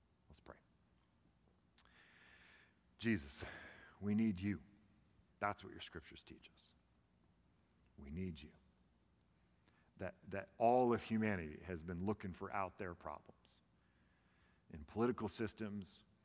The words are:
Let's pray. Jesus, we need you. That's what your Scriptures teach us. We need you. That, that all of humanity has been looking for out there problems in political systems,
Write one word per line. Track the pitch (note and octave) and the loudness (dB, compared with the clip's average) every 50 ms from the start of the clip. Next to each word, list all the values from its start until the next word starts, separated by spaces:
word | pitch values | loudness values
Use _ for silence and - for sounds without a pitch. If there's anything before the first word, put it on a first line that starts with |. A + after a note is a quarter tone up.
| _ _ _ _ _ - | _ _ _ _ _ -20
Let's | - - | -20 -20
pray. | - - - - _ _ _ _ _ _ _ _ _ _ _ _ _ _ _ _ _ _ _ _ _ _ _ - - - - - - - - - - - - - - - - - - - _ _ _ _ _ | -16 -16 -16 -16 _ _ _ _ _ _ _ _ _ _ _ _ _ _ _ _ _ _ _ _ _ _ _ -20 -20 -20 -20 -20 -20 -20 -20 -20 -20 -20 -20 -20 -20 -20 -20 -20 -20 -20 _ _ _ _ _
Jesus, | - - A2+ A2 F2 C#2+ C#2+ - - - - - - - - - - - - - - | 0 4 4 4 4 2 -2 -8 -8 -8 -8 -10 -12 -14 -16 -18 -18 -20 -20 -10 -2
we | F#2+ G#2 G#2 | 2 4 4
need | G#2+ A2+ A2 F#2+ F2+ | 6 6 6 4 2
you. | G2 G#2 G2 - - - - - - - - - - _ _ _ - _ _ - | 2 0 0 -2 -4 -12 -20 -20 -20 -20 -20 -20 -20 _ _ _ -20 _ _ 0
That's | G#2 G2+ G2 - - | 0 0 0 0 -6
what | - - | -12 -10
your | - | -10
Scriptures | - - - D#2+ - - - - - | -10 -10 -10 -10 -10 -12 -16 -18 -16
teach | - - - - - - | -18 -18 -18 -20 -20 -20
us. | - - - - _ _ _ _ _ _ _ _ _ _ _ _ _ _ _ _ _ _ _ _ _ _ _ _ - C#2+ | -20 -20 -20 -20 _ _ _ _ _ _ _ _ _ _ _ _ _ _ _ _ _ _ _ _ _ _ _ _ -14 -10
We | C#2 | -6
need | D2+ F2+ F#2+ F#2 D#2+ C#2+ | -4 -2 -2 -2 -4 -6
you. | - - - - _ - _ _ _ _ _ _ _ _ _ _ _ _ _ _ _ _ _ _ _ _ _ _ _ _ - - | -12 -16 -18 -20 _ -20 _ _ _ _ _ _ _ _ _ _ _ _ _ _ _ _ _ _ _ _ _ _ _ _ -10 -6
That, | G2 - - - - G#2 | -6 -6 -8 -10 -12 -8
that | G2 G2 G2 - - | -8 -8 -8 -6 0
all | - A#2 A#2 B2 B2+ B2 A#2+ | 4 6 8 8 8 8 8
of | A#2 G#2 - | 6 4 2
humanity | - A2+ A2 A2 G#2+ G2+ F2 D#2+ D2+ D2+ - - | 2 2 4 4 4 2 0 -2 -4 -8 -8 -6
has | F2+ F2+ D#2+ D#2+ | -6 -6 -6 -4
been | F2+ F2+ E2+ F#2 | -4 -4 -2 0
looking | G#2 G#2 - - F#2+ E2 | 0 0 0 -2 -8 -8
for | - G2 G2+ | -6 -6 -4
out | - G2+ F#2+ F2+ - | -2 -2 -2 -2 -4
there | - G2+ F2+ E2+ | -6 -6 -6 -6
problems | - - D#2+ C#2+ - - - - _ - - - - _ _ _ _ _ _ _ _ _ _ _ _ _ _ _ _ _ _ _ _ _ - F2 | -8 -8 -10 -10 -10 -12 -18 -20 _ -20 -20 -20 -20 _ _ _ _ _ _ _ _ _ _ _ _ _ _ _ _ _ _ _ _ _ -16 -14
in | D#2 D2 | -14 -12
political | - - G#2 A#2 B2+ G#2+ - A2+ | -4 0 2 4 4 4 2 -2
systems, | G2+ - - A2+ G2 - - A2 G2+ G#2 G2+ F#2 - - - - - - _ | -2 -2 -2 -4 -4 -4 -4 -6 -6 -6 -6 -8 -10 -12 -16 -18 -20 -20 _